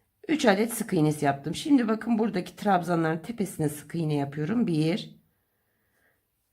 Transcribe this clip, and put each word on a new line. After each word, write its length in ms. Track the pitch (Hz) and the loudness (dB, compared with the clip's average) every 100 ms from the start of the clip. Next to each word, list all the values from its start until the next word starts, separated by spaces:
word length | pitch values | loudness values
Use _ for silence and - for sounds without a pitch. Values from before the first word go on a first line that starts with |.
| _ _ - | _ _ -4
üç 180 | 160 233 | 2 4
adet 280 | 196 233 | 4 2
sık 180 | - - | -2 -2
iğnesi 320 | 180 151 147 | 2 2 2
yaptım. 300 | 143 139 156 | 0 0 -4
Şimdi 340 | 165 320 285 226 | -6 4 4 4
bakın 300 | 220 226 226 | -2 0 0
buradaki 380 | 220 185 175 - | 0 -2 -6 -4
trabzanların 640 | 214 185 170 170 160 160 | 2 2 2 0 0 -2
tepesine 500 | - 233 190 - 151 | -4 -6 -6 -2 -2
sık 260 | 147 - | -4 -8
iğne 200 | 170 156 | -4 -2
yapıyorum. 520 | 147 139 147 151 233 185 | 0 -2 -4 -2 0 0
Bir, 540 | 156 156 180 - - _ _ _ _ _ _ _ _ _ _ _ _ _ | 2 2 0 -6 -18 _ _ _ _ _ _ _ _ _ _ _ _ _